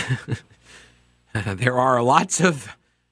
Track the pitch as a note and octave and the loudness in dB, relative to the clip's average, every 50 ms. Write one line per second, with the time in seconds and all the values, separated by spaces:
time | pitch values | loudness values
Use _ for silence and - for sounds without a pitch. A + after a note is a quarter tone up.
0 | - - C3 - - - - - - _ _ _ _ - - - - _ _ _ | -2 -2 -6 -6 -6 -8 -8 -8 -10 _ _ _ _ -20 -20 -20 -20 _ _ _
1 | _ _ _ _ _ _ - A2 F#2 G2+ F#2+ F2+ B2 B2+ B2+ B2 B2+ C3 B2+ A#2+ | _ _ _ _ _ _ -8 -8 -6 -6 -6 -2 -2 0 2 2 2 4 2 2
2 | A#2+ B2+ C#3+ E3 F3+ - - - F3 F3+ D3+ C3 - - - _ _ _ _ _ | 4 4 4 4 2 0 0 0 2 2 0 -2 -8 -14 -20 _ _ _ _ _
3 | _ _ | _ _